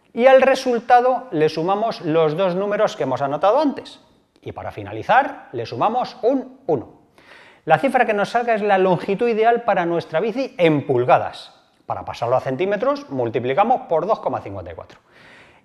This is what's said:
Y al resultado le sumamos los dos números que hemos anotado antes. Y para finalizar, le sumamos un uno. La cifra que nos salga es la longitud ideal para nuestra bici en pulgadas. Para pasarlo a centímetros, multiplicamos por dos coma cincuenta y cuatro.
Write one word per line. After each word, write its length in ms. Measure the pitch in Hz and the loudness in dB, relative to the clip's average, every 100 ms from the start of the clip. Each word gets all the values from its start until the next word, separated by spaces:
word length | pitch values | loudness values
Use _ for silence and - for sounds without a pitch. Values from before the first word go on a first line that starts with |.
| _ | _
Y 140 | 233 254 | 2 6
al 160 | 262 | 6
resultado 840 | 262 262 262 233 233 247 254 247 - | 6 2 0 -2 4 4 4 0 -4
le 180 | 156 156 | 0 0
sumamos 520 | 160 170 202 226 - | 0 -2 -2 -2 -4
los 340 | 160 160 156 156 | -2 2 2 2
dos 200 | 190 175 | 0 0
números 420 | 202 208 208 - | -2 0 0 0
que 60 | |
hemos 180 | 135 123 | -4 -2
anotado 400 | 139 147 190 262 | -2 0 2 2
antes. 400 | 302 - - - _ _ _ _ | 0 -2 -10 -20 _ _ _ _
Y 100 | 113 | -16
para 200 | 95 101 | -12 -12
finalizar, 800 | 110 101 107 107 233 285 - - | -12 -10 -8 2 2 2 -4 -12
le 140 | 120 113 | -10 -8
sumamos 520 | 120 185 247 233 - | -2 -2 -2 -6 -2
un 380 | 226 269 240 - - | 0 0 -4 -10 -4
uno. 340 | 139 - - _ _ - - - _ - | -4 -4 -18 _ _ -20 -20 -20 _ 0
La 120 | 156 | 2
cifra 280 | 269 247 226 | 2 2 0
que 80 | |
nos 160 | 208 190 | 0 -2
salga 260 | 233 240 214 | -2 0 0
es 80 | |
la 160 | 208 190 | 2 2
longitud 480 | 185 170 - 196 240 | 2 2 -2 -2 0
ideal 340 | 214 226 233 | 2 2 2
para 240 | 233 185 170 | 0 0 0
nuestra 340 | 170 - 160 | -2 -2 -4
bici 360 | 220 226 262 - | -2 -4 -6 2
en 300 | 165 147 139 | 2 4 0
pulgadas. 640 | 123 123 143 98 - - _ _ _ - | 0 4 2 2 -10 -18 _ _ _ -10
Para 200 | 98 90 | -10 -10
pasarlo 300 | - 120 127 | -6 -2 0
a 60 | |
centímetros, 680 | 139 131 190 202 262 285 285 | -2 -4 -2 -2 -2 -4 -6
multiplicamos 720 | 135 117 123 123 139 220 247 | -6 -4 -2 -2 0 2 0
por 260 | - 160 180 | -2 -2 0
dos 120 | 214 | -4
coma 220 | 165 113 | -4 -8
cincuenta 300 | 104 98 87 | -8 -12 -14
y 40 | 82 | -16
cuatro. 240 | - - _ _ - - - _ | -18 -20 _ _ -20 -20 -20 _